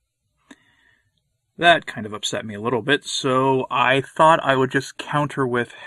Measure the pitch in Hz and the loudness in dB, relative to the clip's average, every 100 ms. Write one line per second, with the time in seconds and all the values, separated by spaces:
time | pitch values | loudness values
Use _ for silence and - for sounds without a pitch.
0 | _ _ _ _ _ - _ _ _ _ | _ _ _ _ _ -20 _ _ _ _
1 | _ _ _ _ _ - 170 160 - - | _ _ _ _ _ 0 4 4 2 -10
2 | 104 104 - 101 110 101 113 123 117 139 | -10 -8 -6 -6 -8 -6 -2 -2 0 -2
3 | - - 139 127 135 131 123 131 123 135 | -2 -6 -2 0 2 0 0 0 2 0
4 | - - 160 165 135 131 131 139 - - | -2 2 4 4 2 2 2 -2 -6 -12
5 | - 147 147 - 131 120 117 - | -4 -2 -2 -2 -2 -2 -4 -8